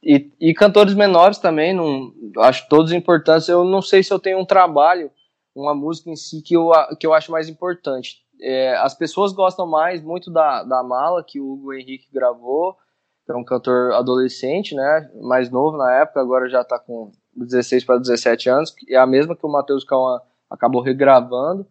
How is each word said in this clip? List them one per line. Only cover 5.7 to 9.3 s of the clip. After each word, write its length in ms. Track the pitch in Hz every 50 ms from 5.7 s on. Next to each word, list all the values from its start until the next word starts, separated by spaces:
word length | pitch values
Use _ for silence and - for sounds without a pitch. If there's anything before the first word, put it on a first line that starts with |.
| 147
música 340 | 143 143 151 165 156 _ 170
em 60 | 165
si 260 | 156 - - - 160
que 140 | 151 - 170
eu 160 | 165 165 165
a-, 240 | 165 160 147 - 151
que 100 | 151 -
eu 80 | 160 160
acho 180 | 156 156 -
mais 180 | 165 160 160 160
importante. 720 | 160 156 - 180 180 175 _ 151 135 131 120 - - _ _ _ _ _
É, 380 | - 131 131 131 131 131 127 90
as 160 | 107 135 135
pessoas 400 | _ 170 151 - - 202 202